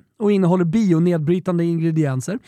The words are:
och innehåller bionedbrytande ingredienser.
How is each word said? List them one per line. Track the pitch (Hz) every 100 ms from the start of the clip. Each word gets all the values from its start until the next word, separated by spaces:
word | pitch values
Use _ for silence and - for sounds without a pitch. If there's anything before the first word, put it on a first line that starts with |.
| - -
och | 208
innehåller | 202 175 185
bionedbrytande | 170 220 208 160 175 170 147 180 180 170
ingredienser. | 170 170 165 160 147 131 123 220